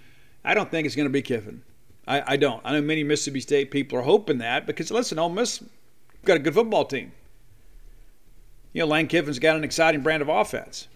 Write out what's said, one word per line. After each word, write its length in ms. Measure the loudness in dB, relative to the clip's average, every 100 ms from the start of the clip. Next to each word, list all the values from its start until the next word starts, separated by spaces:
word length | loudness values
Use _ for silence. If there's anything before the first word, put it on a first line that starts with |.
| -20 -20 -20 -8
I 120 | -2
don't 160 | 0 0
think 160 | -2 -2
it's 100 | -2
gonna 140 | 0
be 100 | 0
Kiffin. 440 | -2 -4 -6 -16 -20 -20 -20 -14 -2
I, 260 | -2 0
I 40 | 2
don't. 240 | 2 0
I 80 | -2
know 80 | -2
many 240 | 0 0
Mississippi 360 | 0 0 0 -6
State 300 | 0 0 2
people 280 | -2 -2 0
are 40 |
hoping 360 | 4 4 4 -2
that 280 | -2 -2 -2
because, 240 | -6 -4
listen, 280 | -2 -2 -2
Ole 100 | -2
Miss 340 | 0 -2 -4 -12 -20 -20 -20 -20 -4
got 140 | 2 4
a 20 |
good 140 | 4
football 320 | 0 2 0 0
team. 260 | -4 -8 -14 -20 -20 -20 -20 -20 -20 -20 -20 -20 -20 -20 -20 -20 -20 -10
You 80 | -4
know, 60 | 0
Lane 200 | 2 2
Kiffin's 320 | 0 0 0
got 180 | 2 2
an 80 |
exciting 360 | 0 2 2 4
brand 220 | 0 0
of 80 | 2
offense. 580 | 2 0 -2 -10 -14 -18